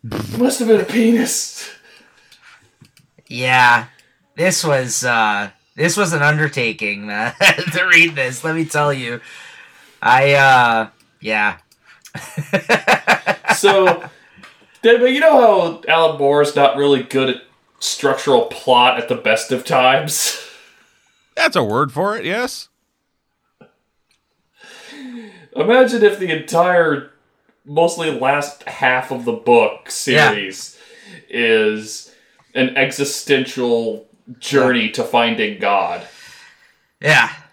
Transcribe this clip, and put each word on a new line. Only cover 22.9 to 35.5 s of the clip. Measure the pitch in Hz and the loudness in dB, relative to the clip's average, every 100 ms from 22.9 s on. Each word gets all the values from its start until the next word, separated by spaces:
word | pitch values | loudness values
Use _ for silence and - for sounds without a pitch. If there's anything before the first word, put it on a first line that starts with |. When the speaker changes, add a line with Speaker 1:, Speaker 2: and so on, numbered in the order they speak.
| _ _ _ _ _ _ _ - _ _ _ _ _ _ _ _ _ - - - 285 254 240 214 185 156 - | _ _ _ _ _ _ _ -20 _ _ _ _ _ _ _ _ _ -20 -20 -20 -20 -18 -16 -18 -20 -16 -4
Speaker 1:
Imagine | 175 247 247 233 | 2 4 2 2
if | 208 202 | 2 2
the | 180 | -6
entire, | 156 - 165 180 175 160 139 - _ _ _ _ _ | -6 -2 0 2 2 0 -2 -8 _ _ _ _ _
mostly | - 147 170 - 160 | -6 0 0 -2 -6
last | 127 131 143 143 - | -2 -2 -2 -4 -12
half | - - 131 127 127 | -16 -4 -2 -2 -4
of | 123 | -8
the | 120 | -6
book | 113 - 120 107 - - - - | -4 4 4 4 -4 -14 -10 -2
Speaker 2:
Yeah. | 143 139 | 2 2
Speaker 1:
series | 104 95 95 - - - - 196 - _ | 0 -8 -12 -18 -20 -20 -20 -20 -20 _
is | 117 117 113 107 107 107 - - _ _ _ _ | -4 2 2 2 -2 -10 -16 -18 _ _ _ _
an | 131 127 135 | -4 -2 0
existential | 131 - 139 - - 135 127 - 123 117 113 107 _ _ - 123 | -2 -2 -6 -6 -2 -2 -2 -4 -2 -2 -2 -8 _ _ -20 -16
journey | - 139 127 123 107 | -2 2 2 0 -2
Speaker 2:
Yeah. | |
Speaker 1:
to | - | -6
finding | 113 117 117 110 107 | -2 0 0 0 -4